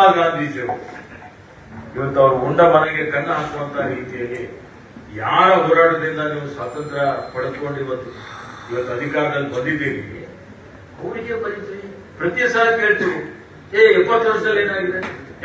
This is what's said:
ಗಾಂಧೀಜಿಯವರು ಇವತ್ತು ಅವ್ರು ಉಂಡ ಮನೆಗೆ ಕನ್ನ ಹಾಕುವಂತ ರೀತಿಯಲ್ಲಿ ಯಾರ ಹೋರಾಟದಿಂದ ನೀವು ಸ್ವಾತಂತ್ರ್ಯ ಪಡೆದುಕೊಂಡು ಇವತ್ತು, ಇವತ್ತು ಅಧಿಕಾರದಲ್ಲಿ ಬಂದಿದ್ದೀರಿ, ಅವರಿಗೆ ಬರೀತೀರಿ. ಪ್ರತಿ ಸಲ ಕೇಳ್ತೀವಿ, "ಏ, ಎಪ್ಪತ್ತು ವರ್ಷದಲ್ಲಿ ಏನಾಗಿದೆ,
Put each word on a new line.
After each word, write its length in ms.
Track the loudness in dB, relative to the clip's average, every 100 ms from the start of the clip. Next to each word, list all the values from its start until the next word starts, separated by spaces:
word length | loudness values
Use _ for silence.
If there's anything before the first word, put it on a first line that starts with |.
| 8 6
ಗಾಂಧೀಜಿಯವರು 580 | 2 0 -4 -4 -6 -6 -10 -16 -18 -18 -20 -20 -20 -20 -20 -18 -12 -6
ಇವತ್ತು 220 | -2 4
ಅವ್ರು 120 | 4 4 2
ಉಂಡ 120 | 6 6 6
ಮನೆಗೆ 280 | 4 0 -2
ಕನ್ನ 160 | -2 -2 -4
ಹಾಕುವಂತ 380 | -4 -6 -6 -4 -4
ರೀತಿಯಲ್ಲಿ 500 | -6 -8 -8 -8 -8 -10 -14 -20 -20 -20 -20 -16 -8
ಯಾರ 260 | 0 4 6 6
ಹೋರಾಟದಿಂದ 580 | 6 6 6 4 -2 -4 -4
ನೀವು 140 | -4 -8 -8
ಸ್ವಾತಂತ್ರ್ಯ 520 | -8 -8 -6 -2 0 -2 -6
ಪಡೆದುಕೊಂಡು 460 | -6 -6 -6 -8 -6 -6
ಇವತ್ತು, 260 | -6 -8 -14 -16 -16 -16 -16 -8
ಇವತ್ತು 220 | -6 -4 -4
ಅಧಿಕಾರದಲ್ಲಿ 520 | -2 0 0 -2 -2 -2
ಬಂದಿದ್ದೀರಿ, 480 | -2 -2 -2 -4 -8 -12 -14 -18 -20 -20 -20 -20 -20 -12
ಅವರಿಗೆ 340 | -10 -8 -6 -4
ಬರೀತೀರಿ. 460 | -4 -6 -10 -12 -12 -16 -18 -6
ಪ್ರತಿ 240 | -4 0 0
ಸಲ 140 | 4 4 4
ಕೇಳ್ತೀವಿ, 380 | 2 2 0 -2 -8 -14 -20 -20 -4 6
"ಏ, 60 | 8 8
ಎಪ್ಪತ್ತು 260 | 6 4 2
ವರ್ಷದಲ್ಲಿ 320 | 2 2 0 0
ಏನಾಗಿದೆ, 340 | -2 -2 -4 -6 -10 -16 -2